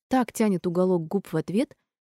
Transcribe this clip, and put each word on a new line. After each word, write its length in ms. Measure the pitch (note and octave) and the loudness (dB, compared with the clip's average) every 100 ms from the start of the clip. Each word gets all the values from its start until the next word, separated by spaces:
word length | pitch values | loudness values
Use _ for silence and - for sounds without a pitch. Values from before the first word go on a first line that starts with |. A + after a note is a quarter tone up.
| _ | _
так 240 | C4 A#3 | 0 0
тянет 340 | - G#3+ F3+ F3+ | 0 0 2 0
уголок 400 | F3 F#3 F3+ D#3+ | 0 2 2 0
губ 260 | G3+ - | -4 -2
в 40 | D#3+ | -4
ответ, 380 | - G3 D4 - _ _ | -2 -2 -2 -6 _ _